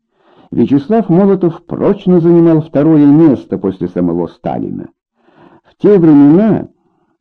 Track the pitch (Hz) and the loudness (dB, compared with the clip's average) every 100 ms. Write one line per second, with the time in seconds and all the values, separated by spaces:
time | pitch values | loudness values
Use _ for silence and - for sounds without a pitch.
0 | _ _ _ _ - - 120 139 139 226 | _ _ _ _ -10 -4 -2 -2 -2 -4
1 | - 170 196 190 175 160 - - 147 202 | 0 0 0 0 -4 -8 -12 -6 -4 -4
2 | - 180 165 170 165 160 156 135 151 160 | 0 0 2 2 2 0 -2 -4 0 2
3 | 143 147 165 113 - 95 95 92 90 90 | 2 4 2 0 -6 -8 -6 -6 -8 -4
4 | 90 85 85 _ - 62 50 50 - _ | -4 -4 -8 _ -10 -8 -10 -12 -16 _
5 | _ _ _ _ _ _ _ _ 175 202 | _ _ _ _ _ _ _ _ 0 2
6 | 165 147 143 165 220 147 - _ _ _ | 4 4 4 4 2 -2 -6 _ _ _
7 | _ _ | _ _